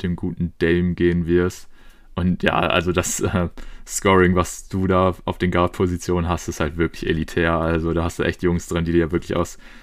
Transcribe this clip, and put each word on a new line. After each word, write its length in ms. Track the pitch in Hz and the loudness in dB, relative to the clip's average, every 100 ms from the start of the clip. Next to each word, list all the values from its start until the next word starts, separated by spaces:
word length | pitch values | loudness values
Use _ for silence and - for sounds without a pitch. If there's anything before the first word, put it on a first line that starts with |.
den 160 | 90 85 | -4 -4
guten 380 | 92 - 87 - | -4 -4 -4 0
Dame 360 | 82 87 90 | 2 2 2
gehen 320 | 85 85 87 82 | 2 2 2 2
wirst. 420 | 87 90 - - - - - - | 2 2 -2 -14 -20 -20 -20 -12
Und 280 | - 90 - | -2 0 0
ja, 160 | - - | 0 0
also 340 | 85 90 87 | 0 0 0
das, 280 | 175 - - | 0 -2 -2
äh, 280 | 85 92 87 - - - - | -2 0 -2 -6 -14 -14 -10
Scoring, 480 | - 98 95 90 | -2 4 6 6
was 340 | 90 85 - - | 4 0 -4 -8
du 180 | 98 92 | -2 2
da 280 | 92 92 85 - | 4 2 0 -6
auf 100 | - | -2
den 140 | 92 | 0
Guard-Positionen 760 | 87 87 - 92 87 - 90 85 | 2 2 2 0 0 -2 0 0
hast, 220 | 85 - | -2 -4
ist 120 | - | -4
halt 180 | 78 82 | -4 0
wirklich 280 | 82 - - | -2 -2 -2
elitär. 460 | 80 78 - 82 | -2 -2 0 0
Also 400 | 82 80 82 82 | 2 0 0 0
da 120 | 82 | 0
hast 140 | 85 - | -2 -2
du 40 | |
echt 200 | 78 - | -2 0
Jungs 240 | 90 87 - | 0 -2 -2
drin, 200 | 85 82 | -2 2
die 60 | |
dir 200 | 85 80 | 2 2
wirklich 240 | 85 - 85 | 0 -2 -2
aus 220 | 82 - - - | -2 -6 -20 -20